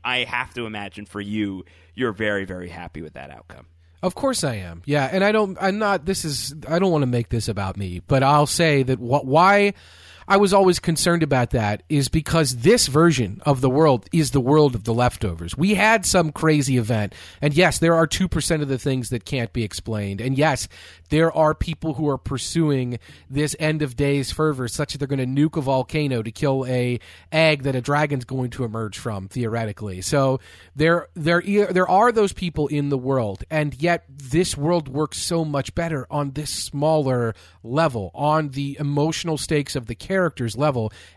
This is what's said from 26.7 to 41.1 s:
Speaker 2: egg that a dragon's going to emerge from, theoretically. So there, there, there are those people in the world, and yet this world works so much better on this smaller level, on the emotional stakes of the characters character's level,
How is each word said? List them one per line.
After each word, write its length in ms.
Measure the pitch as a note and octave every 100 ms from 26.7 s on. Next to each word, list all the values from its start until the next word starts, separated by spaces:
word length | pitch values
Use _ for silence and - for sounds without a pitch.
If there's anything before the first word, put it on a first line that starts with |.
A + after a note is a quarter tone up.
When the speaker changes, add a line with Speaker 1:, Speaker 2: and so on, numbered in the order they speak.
| B2+ B2 A#2+ - - _
Speaker 2:
egg 320 | D#3+ D#3+ C#3+
that 100 | C3+
a 60 | C3
dragon's 440 | A#2+ C#3+ D3+ C#3
going 260 | A#2 C3 B2
to 120 | A#2
emerge 360 | A#2 A2+ G#2+ -
from, 280 | A#2 G2+ F#2+
theoretically. 720 | B2+ A2+ A#2 G#2+ G2+ G#2 F#2
So 380 | F2+ C#3+ C3+ B2+ - - - C#3
there, 320 | D#3+ E3+ -
there, 280 | F3 D#3 F3
there 460 | G3 G3+ F#3+ F#3 F3+
are 240 | F#3+ A#3+
those 200 | A3+ G3
people 360 | - F3 D#3 D3
in 220 | D3 C#3+
the 80 | C#3
world, 440 | B2+ C3 G#2+ F#2+ -
and 240 | D#3 D3 B2+
yet 220 | E3+ E3+ -
this 480 | C#3 C3 D#3 F3+ C#3+
world 300 | D3+ F3 C3+
works 320 | C3+ D3+ -
so 260 | - E3+
much 300 | D#3 C#3+ -
better 320 | - E3 D3 B2
on 240 | D3 C#3
this 180 | C3+ D3
smaller 840 | - - C#3+ D3+ D#3 C3 B2 A2+ - - _
level, 480 | A2+ C#3 E3 A#2 F#2
on 360 | - D3 D#3 D3
the 260 | C3+ C#3 C#3
emotional 580 | C#3+ C#3+ D#3 - E3 D3+
stakes 380 | - D3+ C#3
of 120 | C3+ A2+
the 100 | A2+
characters 240 | - F#3+
character's 340 | E3+ - A#2 A#2
level, 360 | D3+ B2+ G#2+ - -